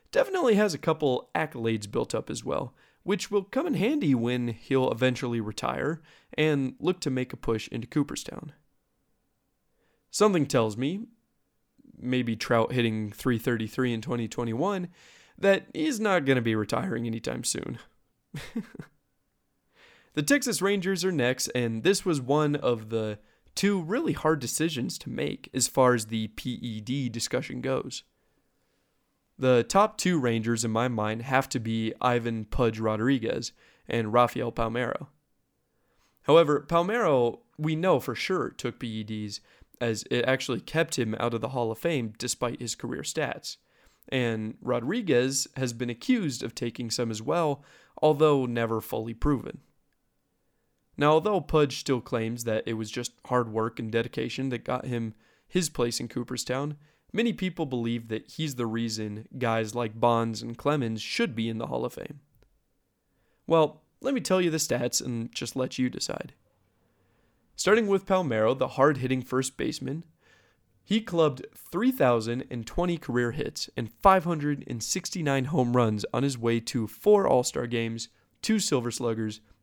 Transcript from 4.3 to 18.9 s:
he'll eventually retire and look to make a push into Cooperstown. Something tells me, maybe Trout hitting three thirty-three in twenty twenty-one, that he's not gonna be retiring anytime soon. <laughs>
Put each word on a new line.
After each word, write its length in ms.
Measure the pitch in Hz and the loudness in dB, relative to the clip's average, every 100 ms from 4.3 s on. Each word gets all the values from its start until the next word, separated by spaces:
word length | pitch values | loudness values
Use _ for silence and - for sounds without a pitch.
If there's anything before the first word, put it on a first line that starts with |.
| 123 120 | 0 -2
he'll 440 | 110 - 131 127 | -6 0 2 2
eventually 480 | 113 127 120 123 117 | 2 2 2 -2 -4
retire 600 | 107 - - 123 139 160 - - _ | -4 -4 -4 -2 -2 -4 -8 -20 _
and 400 | - 156 143 131 - | 0 2 2 0 -2
look 220 | 165 180 | -2 0
to 100 | 147 | -2
make 220 | 127 127 | -2 -4
a 40 | - | -4
push 300 | - 113 - | -2 -2 -2
into 200 | 117 113 | -8 -4
Cooperstown. 640 | 151 147 - - - - - _ _ _ _ _ _ _ _ _ _ _ _ _ _ _ | -2 -2 -4 -10 -12 -14 -18 _ _ _ _ _ _ _ _ _ _ _ _ _ _ _
Something 360 | - 208 180 139 | 4 4 4 2
tells 300 | 131 110 107 | 2 2 0
me, 300 | 135 196 233 _ _ _ _ _ _ _ - - | -4 -4 -10 _ _ _ _ _ _ _ -20 -12
maybe 380 | 123 127 117 110 | -2 0 0 -2
Trout 360 | - 117 110 | 0 2 2
hitting 380 | 127 117 110 104 | 2 0 0 -4
three 280 | - 131 117 | -2 0 0
thirty-three 540 | 127 117 110 - 127 | 2 0 -2 -2 -2
in 100 | 113 | -2
twenty 260 | 131 120 110 | -4 -4 -4
twenty-one, 600 | - 117 113 185 196 175 - - - - - | -4 -4 -2 -2 -2 -6 -12 -20 -20 -20 0
that 300 | 196 196 - | 4 4 2
he's 240 | - 311 226 | -2 -2 0
not 260 | 214 180 | 2 2
gonna 180 | 135 131 | 4 4
be 120 | 117 | 4
retiring 520 | 110 107 123 190 117 117 | 2 0 -2 -2 -2 -4
anytime 360 | 113 120 117 | -4 -6 -6
soon. 360 | - - - - - _ _ _ _ | -4 -4 -6 -8 -12 _ _ _ _
<laughs> 280 | 143 - 233 - - - | -16 -10 -10 -10 -14 -20